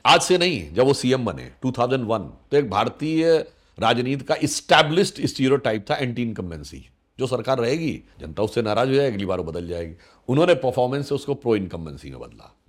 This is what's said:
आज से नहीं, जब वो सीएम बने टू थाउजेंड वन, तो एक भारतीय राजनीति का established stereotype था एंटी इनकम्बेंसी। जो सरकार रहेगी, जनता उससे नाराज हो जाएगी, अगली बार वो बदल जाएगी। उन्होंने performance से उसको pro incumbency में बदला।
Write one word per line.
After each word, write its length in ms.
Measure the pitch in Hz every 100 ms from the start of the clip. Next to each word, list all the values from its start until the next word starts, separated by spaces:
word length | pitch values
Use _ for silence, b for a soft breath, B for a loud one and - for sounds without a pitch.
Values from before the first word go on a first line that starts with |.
| 127
आज 160 | 170
से 160 | - 180
नहीं, 360 | 180 120 73
जब 100 | 92
वो 100 | 135
सीएम 320 | 139 123 131 110
बने 260 | 67 64 -
टू 100 | 127
थाउजेंड 340 | 123 123 120 110
वन, 140 | 110
तो 380 | 69 - - 143
एक 120 | 120
भारतीय 760 | 101 117 - 156 160 165 160 - b b -
राजनीति 460 | 113 120 123 139 -
का 100 | 156
established 840 | 151 - - 156 147 170 196 - -
stereotype 600 | - 131 139 120 110 101
था 60 | 147
एंटी 260 | 127 117
इनकम्बेंसी। 680 | 117 104 90 80 69 67 - _ _ -
जो 80 | 127
सरकार 320 | 123 120 131
रहेगी, 500 | 117 165 156 - - b
जनता 240 | 73 87
उससे 180 | 107 123
नाराज 260 | 107 107 131
हो 60 |
जाएगी, 200 | 135 135
अगली 120 | 101 95
बार 120 | 90
वो 140 | 82
बदल 160 | 85 85
जाएगी। 260 | 85 82 82 b b -
उन्होंने 260 | 139 175
performance 560 | 170 131 127 123 139 139
से 60 | 143
उसको 180 | -
pro 220 | 139 120 107
incumbency 540 | 90 85 80 67 71
में 100 | 62
बदला। 360 | 57 - - _